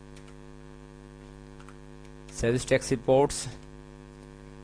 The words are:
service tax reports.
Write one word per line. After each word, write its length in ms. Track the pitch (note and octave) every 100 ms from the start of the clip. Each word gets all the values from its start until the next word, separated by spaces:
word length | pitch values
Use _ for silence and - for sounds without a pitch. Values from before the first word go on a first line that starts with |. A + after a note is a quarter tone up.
| - - - - - - - - - - - G2+ - - - - - - - - - - -
service 340 | - A#2 B2+ -
tax 260 | C3 -
reports. 560 | C3+ - C3 D3 - B2+ - - - - - - - - - - -